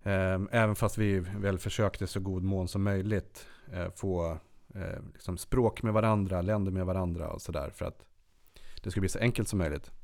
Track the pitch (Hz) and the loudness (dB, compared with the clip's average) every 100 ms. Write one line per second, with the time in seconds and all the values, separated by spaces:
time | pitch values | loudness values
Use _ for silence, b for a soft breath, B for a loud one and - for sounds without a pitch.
0 | 101 98 92 95 98 117 110 104 107 - | 0 2 2 2 2 4 4 4 0 2
1 | 104 98 87 101 98 92 - - 104 - | 2 2 0 -2 0 0 -2 0 0 0
2 | 95 - 95 95 95 95 92 98 101 98 | -6 -4 -2 -2 0 0 0 0 2 2
3 | 98 104 - - - B B 90 87 - | 0 -2 -2 -14 -20 B B -6 -6 -4
4 | 98 90 82 82 b b b 101 92 - | -2 0 0 -4 b b b -10 -8 -8
5 | - - - 90 - 131 113 - 120 107 | -12 -14 -8 -8 0 4 4 2 2 4
6 | 110 107 98 92 90 107 95 92 90 92 | 4 4 2 0 2 2 2 0 0 0
7 | 90 85 80 82 - 80 69 - - - | 0 -2 -4 -8 -6 -6 -6 -6 -8 -8
8 | - _ _ B B B B B - 98 | -20 _ _ B B B B B -4 0
9 | 95 - 117 120 107 101 82 73 - - | 0 2 2 2 0 2 2 0 -6 -14